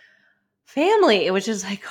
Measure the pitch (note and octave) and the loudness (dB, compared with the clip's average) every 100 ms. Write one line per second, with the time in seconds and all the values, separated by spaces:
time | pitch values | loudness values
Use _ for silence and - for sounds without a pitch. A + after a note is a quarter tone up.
0 | _ _ _ _ _ _ _ C4+ F4 A4 | _ _ _ _ _ _ _ -2 2 4
1 | E4 G3+ D#3+ F#3+ G#3 G#3 F#3+ G3+ - | 4 2 2 -2 -4 -6 -8 -10 -12